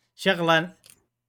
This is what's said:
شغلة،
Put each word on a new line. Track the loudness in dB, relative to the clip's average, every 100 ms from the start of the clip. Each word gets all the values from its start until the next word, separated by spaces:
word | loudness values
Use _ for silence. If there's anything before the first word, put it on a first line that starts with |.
| _
شغلة، | -6 -4 -2 2 0 0 -14 -20 _ _ _